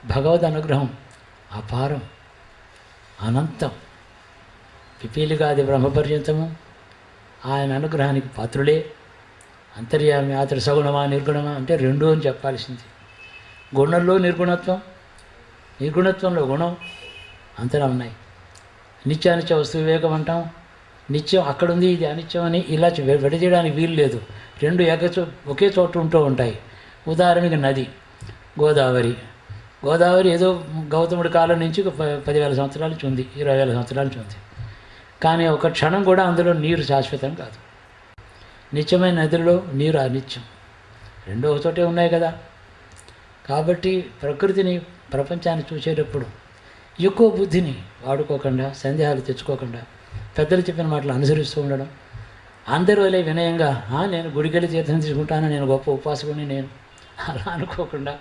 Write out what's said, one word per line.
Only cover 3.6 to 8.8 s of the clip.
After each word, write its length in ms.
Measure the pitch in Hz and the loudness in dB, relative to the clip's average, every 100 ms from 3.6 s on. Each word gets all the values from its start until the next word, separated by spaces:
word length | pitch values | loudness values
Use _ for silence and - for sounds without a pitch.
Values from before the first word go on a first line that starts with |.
| 143 - - - - - - - - - - - - - | -6 -6 -20 -20 -20 -20 -20 -20 -20 -20 -20 -20 -20 -18
పిపీలికాది 580 | 110 - 151 156 151 143 | -10 -4 -2 2 2 2
బ్రహ్మపర్యంతము 920 | 135 135 135 139 147 151 143 156 165 160 - - - - - - - - 131 | 2 4 4 2 0 0 0 -2 -2 -8 -20 -20 -20 -20 -20 -20 -20 -14 -4
ఆయన 260 | 139 139 | -2 -2
అనుగ్రహానికి 560 | 135 156 156 139 139 135 | -2 -2 0 0 0 -4
పాత్రులే. 640 | - 117 143 143 156 | -8 -6 -2 2 2